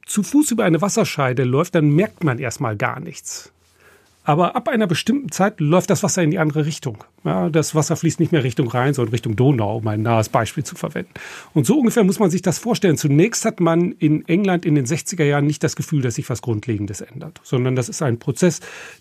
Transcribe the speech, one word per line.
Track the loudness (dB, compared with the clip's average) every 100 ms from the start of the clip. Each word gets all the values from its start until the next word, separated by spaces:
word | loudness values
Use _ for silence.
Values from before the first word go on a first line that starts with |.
zu | -8 -4
Fuß | 0 2 2
über | 2
eine | 2 2
Wasserscheide | 0 0 -2 0 -2 0
läuft, | 0 2 2 2
dann | 4
merkt | 2 0 0
man | -2 -2
erstmal | -4 -4 -6 -2
gar | -2 -4
nichts. | -12 -14 -14 -16 -18 _ _ _ _ _ _ _
Aber | 0 2 2 0
ab | -2
einer | 0 0
bestimmten | 0 0 -2 -2
Zeit | 0 0 0
läuft | 2 2 2
das | 0
Wasser | 0 0
in | 0
die | 2
andere | 0 0 -2
Richtung. | -4 -8 -10 -18 _
Ja, | -4 -2 0
das | 0 0
Wasser | 0 0 0
fließt | -2 0
nicht | 0
mehr | 2
Richtung | 0 0 -2
Rhein, | 2 0
sondern | 2 0
Richtung | -2 -2 2
Donau, | 4 4 0 -2
um | -4
ein | -2
nahes | 2 2 2
Beispiel | 0 0 -4
zu | -10
verwenden. | -8 -8 -8 -10 -14 -18 -18 -4
Und | -2
so | 2 4
ungefähr | 4 4
muss | 2 4
man | 2
sich | 2
das | -2 -2
vorstellen. | -2 0 2 2
Zunächst | 2 4 4 2 -4
hat | 0
man | 2 2 0
in | 0 0 0 0
England | 0 2 0 2
in |
den | 0
sechziger | 0 -4 -6 -2
Jahren | 0 2 0
nicht | 0
das | -4 -4
Gefühl, | -4 -2
dass | -2 -4
sich | -6
was | -6
Grundlegendes | -4 -4 -2 -4 -4 -8
ändert, | -14 -14 -16 -18
sondern | -4 -2 0
das | -2 -4
ist | -4
ein | -2 -2
Prozess, | -4 0 0 0 -10 -18 -20 -14